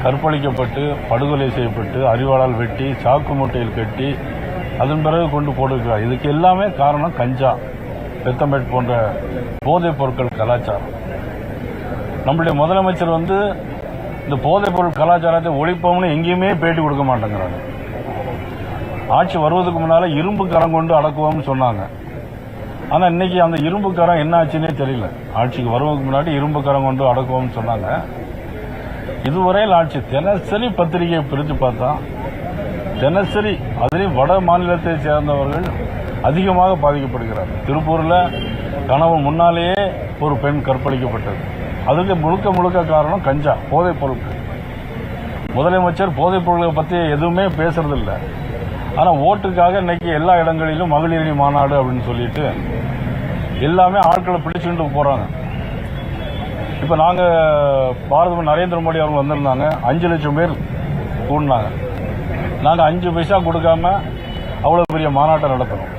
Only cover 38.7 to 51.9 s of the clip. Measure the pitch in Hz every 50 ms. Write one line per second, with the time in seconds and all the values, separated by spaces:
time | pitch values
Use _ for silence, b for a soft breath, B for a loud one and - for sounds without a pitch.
38.7 | - - - - 127 143 160 165 165 156 143 139 156 165 170 170 170 170 170 175
39.7 | 185 196 202 190 - - - - - - 143 151 143 - - 143 147 147 127 131
40.7 | 131 127 - 139 135 127 127 135 117 110 107 - 98 - - - - - - -
41.7 | - - - - 143 165 180 190 190 170 156 156 175 - 208 208 185 175 175 175
42.7 | 175 185 170 156 160 151 151 151 170 - - 139 135 147 143 147 151 - - -
43.7 | - 151 175 180 165 135 143 135 127 - - - - - - - - - - -
44.7 | - - - - - - - - - - - - - - - - 110 120 143 175
45.7 | 185 185 180 175 170 - 196 190 151 120 151 180 190 190 175 170 175 170 175 170
46.7 | 156 151 156 151 185 175 170 156 147 147 160 170 170 180 196 190 143 135 156 170
47.7 | 160 170 165 147 147 127 107 98 101 113 - - - - - - - - - -
48.7 | - - - - - - 156 180 165 143 139 165 208 202 190 190 180 180 175 175
49.7 | 185 202 185 175 175 170 170 170 160 151 156 180 185 175 160 160 160 160 160 -
50.7 | 208 165 180 170 151 147 160 165 165 160 160 156 151 143 139 143 143 143 143 139
51.7 | 143 143 135 127